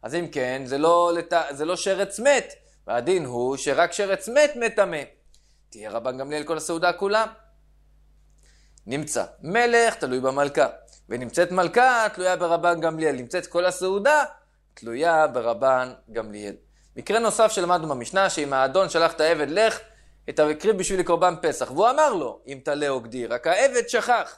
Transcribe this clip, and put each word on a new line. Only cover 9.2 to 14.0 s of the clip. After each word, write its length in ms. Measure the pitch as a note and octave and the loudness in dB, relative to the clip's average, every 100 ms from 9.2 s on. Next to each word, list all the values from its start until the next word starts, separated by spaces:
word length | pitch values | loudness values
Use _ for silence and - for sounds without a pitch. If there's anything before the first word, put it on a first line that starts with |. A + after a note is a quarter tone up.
| F#2+ - | -6 -10
מלך 540 | D3 G#3 A#3+ A#3 A#3 A3 | -4 0 2 4 2 0
תלוי 240 | C#3 B2+ | -4 -2
במלכה, 480 | C3 C3+ C#3+ C#3+ C3+ - - - _ | -2 0 -2 2 0 0 -20 -20 _
ונמצאת 420 | A#2+ B2 D#3+ E3+ | -8 -4 0 0
מלכה 560 | F3+ F3 G#3+ B3+ B3 G#3+ | 2 0 4 4 4 0
תלויה 220 | G3+ F#3 F3+ | -2 -2 0
ברבן 460 | F3 E3 E3+ E3+ | 0 2 2 0
גמליאל, 340 | E3 D#3+ D#3+ C3+ | -2 0 -2 -2
נמצאת 320 | B2 F3+ E3+ | -6 -8 -4
כל 180 | F3 F3+ | -2 -2
הסעודה 580 | F3+ F#3 G3 | -2 -2 0